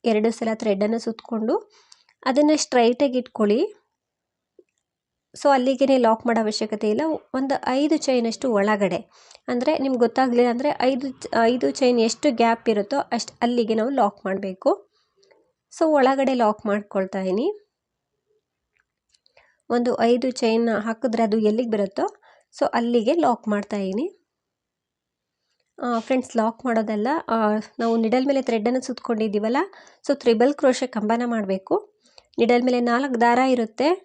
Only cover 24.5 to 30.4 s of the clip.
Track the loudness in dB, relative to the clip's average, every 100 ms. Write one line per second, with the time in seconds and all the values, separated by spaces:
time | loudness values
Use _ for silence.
24.5 | _ _ _ _ _ _ _ _ _ _
25.5 | _ _ -8 -4 -4 0 -2 0 -2 -2
26.5 | -2 -2 -2 -2 -2 -2 -4 -2 0 0
27.5 | 0 -4 -4 0 0 2 0 2 0 0
28.5 | -2 0 -2 -4 -10 -4 -2 0 -2 0
29.5 | -2 -2 -10 -20 _ -4 0 2 4